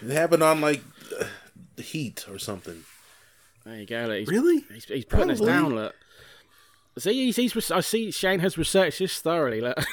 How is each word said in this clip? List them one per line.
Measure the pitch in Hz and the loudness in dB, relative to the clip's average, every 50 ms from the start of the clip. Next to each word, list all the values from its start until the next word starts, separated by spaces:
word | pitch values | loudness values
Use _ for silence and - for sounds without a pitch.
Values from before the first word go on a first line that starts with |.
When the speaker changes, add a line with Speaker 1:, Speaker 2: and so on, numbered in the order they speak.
Speaker 1:
It | 107 117 | -8 -2
happened | 139 156 165 160 170 160 | 0 0 4 4 4 6
on, | 160 156 156 156 | 6 4 4 4
like, | 151 151 147 131 - - - - - - - - | 2 2 0 0 -4 -10 -20 -20 -16 -12 -8 -8
uh, | - - - - - - - - - - _ - | -8 -8 -10 -14 -20 -20 -20 -20 -20 -18 _ -16
Heat | - - - 156 139 104 - - - - | -12 -8 -8 -6 -6 -8 -8 -12 -14 -14
or | 98 95 | -12 -10
something. | - - 101 92 - 82 85 82 - - - - - - - - - _ _ _ _ _ _ _ - | -8 -8 -10 -10 -10 -14 -16 -16 -18 -20 -20 -20 -20 -20 -20 -20 -20 _ _ _ _ _ _ _ -20
Speaker 2:
There | 110 113 110 | -18 -16 -14
you | 104 | -12
go. | - 117 117 117 113 | -8 -6 -6 -4 -2
Look, | 107 98 | -4 -4
he's, | 110 143 | -2 0
Speaker 3:
Really? | 180 226 294 349 349 285 - - | 0 2 4 4 2 2 0 -6
Speaker 2:
he's, | 107 113 - | -14 -20 -12
he's | - - 135 113 | -8 -8 -8 -2
putting | - - - - - | 2 2 2 4 2
us | 262 226 | 2 2
Speaker 1:
Probably. | 214 233 - | 2 4 4
Speaker 2:
down. | - - - 120 | 4 2 2 0
Look. | 110 107 - - - - _ - - - - - - - _ _ _ _ _ _ _ _ _ _ - | -2 -4 -6 -10 -14 -20 _ -20 -20 -20 -20 -20 -20 -20 _ _ _ _ _ _ _ _ _ _ -4
See, | - 185 233 269 262 | -2 0 0 2 2
he's, | 247 202 | 2 2
he's | 240 247 226 - | 2 2 2 0
res-, | 226 - - | -2 -2 0
I | 165 185 | 0 0
see | - - - 226 226 202 | 0 0 0 -2 -2 -4
Shane | - - 190 185 196 180 | -4 0 0 2 2 2
has | 170 190 - 156 | 2 0 0 0
researched | 151 - - 196 185 156 - - | 0 2 4 4 4 4 2 -2
this | 190 180 - - | -2 -4 -4 -2
thoroughly. | - 160 170 170 147 123 113 110 | -2 0 0 2 2 0 0 0
Look. | 117 123 - - | -2 -2 -2 -2
<laughs> | - - | -2 -4